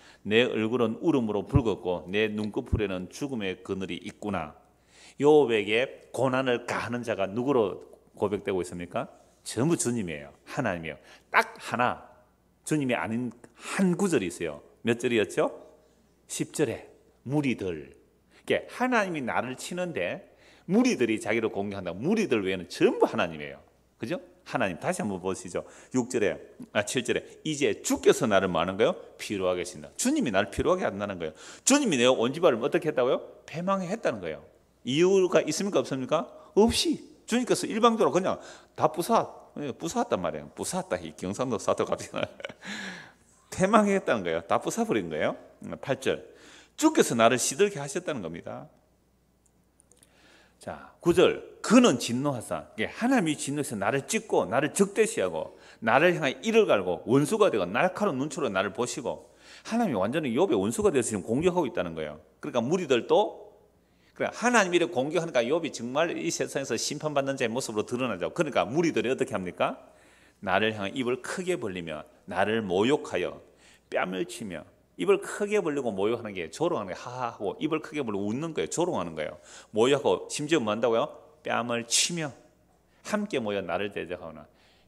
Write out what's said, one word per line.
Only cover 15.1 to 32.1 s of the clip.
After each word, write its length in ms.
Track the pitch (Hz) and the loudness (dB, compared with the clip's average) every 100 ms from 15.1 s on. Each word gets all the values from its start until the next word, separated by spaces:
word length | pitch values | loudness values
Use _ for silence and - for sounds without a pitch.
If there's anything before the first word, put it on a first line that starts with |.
| 117 101 - 202 - - - _ _ _ _ - | 2 0 0 -2 -2 -20 -20 _ _ _ _ -12
십 280 | - 156 | -8 -6
절에 340 | - 143 95 - - _ _ | -2 -2 -2 -10 -20 _ _
무리들. 720 | - 143 139 113 95 80 69 - _ _ _ _ | -4 0 0 0 -2 -6 -10 -20 _ _ _ _
이게 240 | - - - | 0 0 -2
하나님이 520 | - 254 240 190 160 | -4 0 2 0 -2
나를 340 | 120 90 113 127 | -2 -2 -2 -6
치는데 800 | - 180 180 127 87 135 - _ - - - | -8 -6 -6 -4 -4 -6 -12 _ -20 -16 0
무리들이 540 | 196 254 180 117 107 | 2 4 4 2 0
자기를 280 | - 113 110 | 0 0 0
공격한다. 440 | 98 104 98 92 | -2 -6 -4 -6
무리들 520 | 87 135 220 185 113 | -4 0 0 2 2
외에는 240 | 92 92 85 | 2 -2 -4
전부 380 | - 185 403 453 | 2 2 4 2
하나님이에요. 540 | 117 90 80 73 71 - _ _ - | 2 -2 -2 -12 -14 -20 _ _ -12
그죠? 220 | 117 175 - - | -8 -8 -10 -20
하나님. 340 | - 147 104 85 | -6 -2 -2 -2
다시 240 | 151 180 | -4 -4
한번 180 | 139 95 | -4 -4
보시죠. 440 | 92 92 92 90 - - - | -4 -6 -6 -8 -8 -14 -6
육 160 | 127 120 | -2 0
절에, 300 | 120 101 78 - - - | 0 0 0 -8 -18 -6
아, 120 | 117 | -2
칠 200 | 104 131 | -2 -2
절에 200 | 113 92 - - | 0 -2 -4 -10
이제 380 | 151 147 131 98 | -6 0 0 0
주께서 440 | - 269 - - 131 | -2 0 4 4 6
나를 220 | 98 95 | 4 4
뭐 120 | 82 | 2
하는 160 | 87 98 | 0 2
거예요? 180 | 127 180 - - | 2 2 -8 -14
피로하게 420 | - 104 92 90 | -6 -2 0 0
하신다. 300 | 82 78 71 - | -4 -10 -14 -4
주님이 340 | 240 311 180 | 0 0 2
나를 200 | 95 147 | 2 0
피로하게 340 | - 135 185 | 0 0 0
한다는 340 | 147 101 101 92 | 0 -4 -6 -6
거예요. 140 | 80 - - - | -8 -10 -18 -6
주님이 320 | - 285 269 139 | 2 4 4 4
내 100 | |
온 260 | 120 | 6